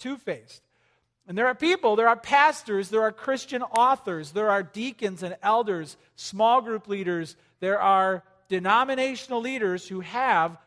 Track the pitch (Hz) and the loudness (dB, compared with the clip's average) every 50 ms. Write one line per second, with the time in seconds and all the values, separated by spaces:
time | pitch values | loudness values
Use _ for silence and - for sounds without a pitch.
0 | - 254 285 240 _ 202 156 117 107 _ - - _ _ _ _ _ _ _ _ | -10 -10 -10 -8 _ -8 -8 -8 -10 _ -20 -20 _ _ _ _ _ _ _ _
1 | _ _ _ _ _ - 180 202 240 254 254 247 302 330 370 359 - 226 208 214 | _ _ _ _ _ -10 -4 0 0 0 0 0 0 0 0 2 2 2 2 4
2 | 226 233 233 233 - - 277 277 294 311 294 - - 220 202 196 196 190 214 220 | 4 4 4 2 0 2 4 6 6 4 4 0 -6 -4 -4 -4 -4 -2 0 0
3 | 220 214 214 - - 269 269 254 - - 269 247 247 - - 220 240 254 269 262 | 0 0 -2 -4 -4 -4 -4 -4 -4 -6 -6 -6 -6 -2 2 2 4 4 2 0
4 | - 202 175 160 156 143 156 208 214 214 202 196 185 143 - 214 233 269 233 - | -2 -6 -8 -8 -8 -8 -6 -2 0 2 2 0 0 -4 -8 -8 -8 -8 -6 -6
5 | 233 196 185 160 185 175 180 - - 202 220 233 233 208 185 165 156 135 - _ | -6 -6 -6 -6 -10 -10 -10 -4 0 2 2 2 2 0 -4 -4 -6 -10 -14 _
6 | _ _ _ - - - 196 196 220 226 240 262 226 233 220 214 - 202 202 196 | _ _ _ -18 -16 -12 -2 2 2 4 4 4 2 0 -6 -8 -6 -8 -8 -4
7 | 190 180 175 170 165 156 - _ _ _ _ _ 185 190 196 202 185 196 196 190 | -4 -4 -4 -4 -6 -8 -12 _ _ _ _ _ -4 -2 0 2 4 4 4 4
8 | 190 190 190 180 - _ _ _ _ _ 185 185 180 190 208 233 262 269 269 262 | 4 2 0 -4 -8 _ _ _ _ _ -6 -2 0 2 2 2 2 0 -2 -2
9 | 262 269 262 220 - - 254 233 226 254 269 254 214 185 180 180 - - 190 190 | -2 -4 -4 -8 -10 -6 -6 -6 -4 -4 -4 -2 -2 -2 -2 -4 -8 -10 -10 -10
10 | 175 160 202 247 269 254 208 170 160 170 170 - _ | -10 -8 -4 -2 0 2 2 2 2 0 -4 -10 _